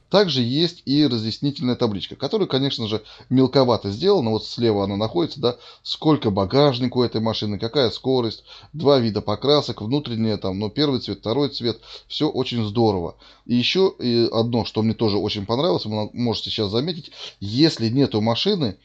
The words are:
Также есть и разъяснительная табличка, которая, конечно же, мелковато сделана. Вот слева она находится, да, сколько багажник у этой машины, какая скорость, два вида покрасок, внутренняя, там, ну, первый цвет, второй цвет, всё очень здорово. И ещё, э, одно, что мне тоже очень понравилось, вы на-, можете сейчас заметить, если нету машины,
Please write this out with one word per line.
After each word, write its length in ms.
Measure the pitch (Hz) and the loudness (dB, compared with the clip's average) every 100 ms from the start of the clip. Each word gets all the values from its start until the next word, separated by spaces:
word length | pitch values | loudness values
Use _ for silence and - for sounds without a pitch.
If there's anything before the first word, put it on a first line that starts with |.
| _ | _
Также 320 | 190 190 131 | 2 2 2
есть 400 | 117 143 170 175 - | 0 0 0 -2 0
и 200 | 143 143 | 2 2
разъяснительная 720 | 120 110 - 143 135 123 117 | 2 -2 -4 -4 -2 -2 0
табличка, 400 | 120 98 - - | -2 -2 -8 -8
которая, 300 | 143 220 180 | -4 -2 0
конечно 400 | 135 139 - 107 | 0 -2 -4 -4
же, 140 | 107 - - - | -6 -8 -18 0
мелковато 640 | 127 131 139 123 107 101 | 4 4 4 4 2 0
сделана. 400 | 104 185 196 110 107 | -2 2 2 2 -2
Вот 80 | - | -4
слева 380 | - 117 101 | 0 2 2
она 140 | 98 101 | 0 -2
находится, 420 | 110 - 160 139 | -2 -2 -2 -2
да, 160 | 120 123 - - | -2 -2 -10 -16
сколько 480 | - - 151 147 113 | -12 -2 2 2 2
багажник 680 | 98 92 135 147 120 127 127 | 0 2 4 4 2 0 0
у 60 | |
этой 200 | 117 113 | 0 0
машины, 360 | 113 104 107 98 | -2 -2 -4 -4
какая 320 | 113 147 113 | -4 0 0
скорость, 540 | - 131 131 117 - - - - | 0 0 0 0 -6 -14 -20 -16
два 280 | 151 135 139 | -2 4 4
вида 200 | 113 104 | 4 0
покрасок, 640 | 104 104 131 147 139 107 | -2 -2 2 2 2 -6
внутренняя, 560 | 107 143 123 113 110 101 | -4 -2 -2 -2 -2 -2
там, 220 | 95 95 | -4 -4
ну, 100 | 107 | -4
первый 300 | - 151 123 | -2 0 0
цвет, 220 | - 98 | -4 -6
второй 280 | 104 123 143 | -4 -2 -2
цвет, 300 | - 117 107 - - - | -4 -4 -6 -10 -20 -14
всё 220 | - 151 | -4 -2
очень 340 | 120 127 120 | -2 -4 -2
здорово. 520 | 104 110 110 98 82 - - - - | -2 2 2 2 -4 -10 -20 -16 -2
И 80 | 120 | 0
ещё, 400 | 120 180 190 - | 2 2 2 0
э, 300 | 123 117 113 | 0 2 2
одно, 360 | 113 117 120 | 2 0 0
что 200 | 101 110 | 0 0
мне 100 | 113 | 0
тоже 240 | 107 113 98 | 2 0 0
очень 300 | 101 101 98 | -2 -4 -2
понравилось, 380 | 120 175 160 107 | 0 0 -2 -2
вы 100 | 107 | -6
на-, 140 | 107 | -6
можете 380 | - 120 101 85 | -4 -2 -2 -4
сейчас 180 | - 101 | -4 -2
заметить, 400 | 113 160 165 - - - - | -2 -4 -6 -12 -18 -18 -12
если 500 | 98 117 160 - 113 | -4 2 2 2 0
нету 320 | 131 131 107 | 2 2 2
машины, 560 | 110 117 190 202 120 - | 0 0 0 0 -2 -6